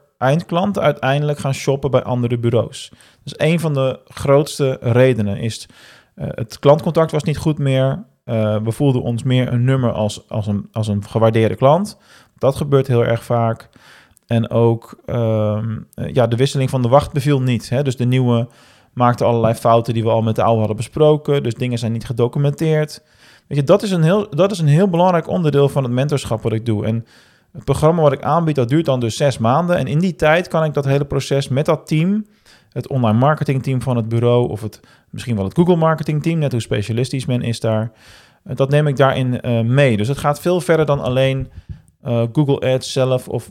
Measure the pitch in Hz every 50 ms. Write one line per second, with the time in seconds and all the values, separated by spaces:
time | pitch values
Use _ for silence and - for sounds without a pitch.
0 | _ _ _ _ - 131 143 175 175 - 170 170 190 202 190 - - 151 143 -
1 | - 131 139 147 147 147 147 147 - 139 131 - - - 135 139 - 139 123 127
2 | - - 123 123 120 120 123 117 117 117 120 113 - - - - - - - _
3 | _ _ _ _ _ 143 - - - 156 170 165 160 160 143 135 135 131 123 -
4 | - _ - - - 143 139 143 156 - - - 147 131 131 - - 123 113 120
5 | 127 131 131 110 104 101 101 - - 113 107 - - - - - - - - -
6 | _ _ _ - 143 - - - - - - - - 143 147 160 - 175 151 165
7 | 160 156 - 156 - - 147 - - 160 151 143 143 135 131 131 131 135 135 180
8 | 226 - _ _ _ - 120 110 107 107 107 107 110 113 110 - 147 143 127 123
9 | - - 120 113 - 131 127 127 127 - 120 120 120 131 135 135 123 117 - -
10 | 107 104 - - - _ - 110 98 104 101 101 - - _ 113 110 110 104 101
11 | 101 - - 117 110 113 113 113 110 104 104 - 131 135 151 175 208 208 - -
12 | _ _ - - _ _ _ _ - 131 139 - 160 143 139 135 131 - 123 117
13 | 117 - 117 117 - - 120 117 117 113 113 - - - _ _ _ - - -
14 | _ _ _ _ _ _ 117 117 113 - - 113 117 117 117 113 - - - -
15 | _ - - 120 117 110 110 107 107 107 104 107 110 113 110 - - - _ -
16 | - 78 - 127 117 117 120 113 135 143 - 139 131 127 - 131 123 117 127 143
17 | 143 - - 147 117 147 147 135 127 127 123 110 - - 120 131 147 135 120 -
18 | 123 123 127 131 127 123 120 117 117 - - _ _ _ _ _ _ _ _ 123
19 | 123 120 120 - - - 117 117 113 110 113 - - 120 113 117 113 - 113 113
20 | 110 113 113 113 110 113 110 123 110 110 117 113 110 104 107 110 117 - - 151
21 | 151 151 151 147 147 - 143 143 135 123 113 - 127 123 123 117 120 113 113 113
22 | - - 120 113 120 123 - 147 143 143 143 - 165 160 156 151 151 147 - -
23 | _ _ _ _ _ - - _ _ _ 139 143 143 - 175 202 226 208 190 170
24 | 156 160 185 214 202 - - 143 180 202 220 170 160 143 143 156 202 202 165 165
25 | 180 190 175 165 156 - - 185 170 151 139 143 143 139 - 147 135 120 120 127
26 | 135 147 143 131 - - 120 107 - 117 110 113 113 117 110 101 110 110 113 117
27 | 113 - _ - _ _ _ _ _ _ _ 151 - - 139 - 151 156 175 175
28 | 156 143 135 - - 131 147 170 170 156 147 139 123 113 139 160 170 147 131 127
29 | 123 113 - - 151 143 123 - 110 113 131 156 175 170 175 - 143 - 143 156
30 | 180 190 160 - 160 151 156 175 180 - - 165 160 156 147 151 135 139 139 143
31 | 147 143 143 139 131 - 139 139 139 - 127 135 147 - 160 143 - - 160 156
32 | 165 185 202 214 208 - _ _ _ _ - _ _ _ _ 143 - - 139 131
33 | 120 110 104 113 131 143 156 147 151 147 135 131 - 139 131 127 117 135 123 120
34 | 110 110 113 117 120 120 120 123 123 120 - 101 107 107 - - _ _ _ _
35 | _ _ - 104 - 123 117 101 95 95 - - 175 170 180 165 160 160 160 156
36 | 156 - 151 151 - 160 170 165 147 135 123 117 110 - 123 113 101 - 113 113
37 | 131 - - 135 123 - 123 123 127 117 110 - - 113 110 110 110 117 - _
38 | - - - - - _ _ _ _ - 139 135 139 135 143 147 151 147 135 120
39 | 135 131 - 131 131 127 123 113 - 127 120 117 113 113 127 143 143 131 113 101
40 | 104 120 143 139 - 147 147 143 - 175 180 180 151 - 165 156 156 147 143 143
41 | - 123 123 131 135 135 135 135 135 - - - - - - - _ _ _ _
42 | _ 131 120 117 117 117 113 156 147 139 143 - - 127 131 127 - - - 139
43 | 127 131 127 123 - - - 120 - -